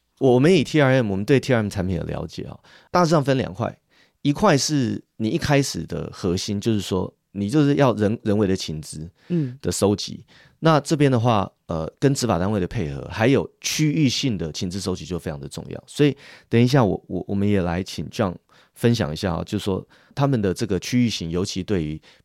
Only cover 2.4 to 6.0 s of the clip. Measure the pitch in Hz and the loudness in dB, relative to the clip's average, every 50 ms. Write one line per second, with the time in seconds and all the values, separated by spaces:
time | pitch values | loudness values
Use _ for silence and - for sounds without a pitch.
2.4 | - - - - _ - - - _ _ - - 180 151 170 156 131 139 135 131 | -12 -12 -14 -18 _ -20 -20 -20 _ _ 2 2 4 4 4 2 4 2 0 0
3.4 | 101 73 90 - 113 98 - - _ _ _ _ _ _ _ _ _ 143 147 - | 0 -4 -4 -6 -6 -6 -6 -10 _ _ _ _ _ _ _ _ _ -2 0 2
4.4 | 208 208 156 135 - - 156 143 127 110 104 - - _ _ - 110 110 151 160 | 4 4 4 4 2 0 0 0 0 0 -2 -6 -8 _ _ -6 -4 -2 -2 -2
5.4 | - - 147 139 139 - - 87 78 - - 78 | 0 2 2 2 2 0 -4 -8 -8 -6 -8 -8